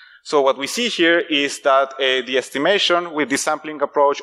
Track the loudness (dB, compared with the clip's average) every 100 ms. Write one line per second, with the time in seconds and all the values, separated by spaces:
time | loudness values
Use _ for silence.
0 | -20 -20 -2 0 2 0 -4 -4 -4 0
1 | 2 2 2 0 -2 -2 2 2 2 -2
2 | 0 0 0 -2 -2 -2 0 2 2 0
3 | -2 -4 -2 -2 -2 -4 -6 -6 -2 2
4 | 2 2